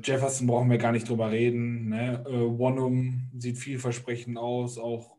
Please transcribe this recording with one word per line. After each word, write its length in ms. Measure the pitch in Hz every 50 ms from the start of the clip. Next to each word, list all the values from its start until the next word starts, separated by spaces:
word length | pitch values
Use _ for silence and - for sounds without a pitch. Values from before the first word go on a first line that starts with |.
| 107
Jefferson 420 | 135 135 131 139 135 135 131 127
brauchen 240 | 120 120 120 123 123
wir 80 | 123 113
gar 140 | 120 117
nicht 180 | 120 113 110 -
drüber 220 | 120 113 110 107
reden, 580 | 110 113 120 120 120 120 120 120 117 117 113 110
ne? 340 | 107 113 120 127 123 123 127 139
Äh, 320 | 127 120 117 120 117 117
Wonnum 720 | 127 127 131 131 127 127 127 127 127 127 127 123 127 - 127
sieht 220 | 123 117 123 120 123
vielversprechend 800 | - 143 135 120 127 123 117 - - 127 117 113 - 120 117 117
aus, 400 | 117 123 123 123 123 120 123 117
auch 400 | 113 117 117 113 113 - -